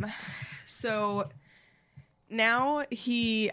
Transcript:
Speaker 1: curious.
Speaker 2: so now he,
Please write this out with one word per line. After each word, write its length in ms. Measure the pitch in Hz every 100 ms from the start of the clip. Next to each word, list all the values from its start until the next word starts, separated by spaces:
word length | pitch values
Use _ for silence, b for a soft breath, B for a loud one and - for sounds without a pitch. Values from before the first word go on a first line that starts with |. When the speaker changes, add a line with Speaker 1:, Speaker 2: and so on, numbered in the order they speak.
Speaker 1:
curious. 160 | 208 B B B B B
Speaker 2:
so 640 | B - 233 214 208 202 196 - b b b b b b b b -
now 560 | 220 226 233 269 294 277
he, 600 | 240 - 240 233 220 214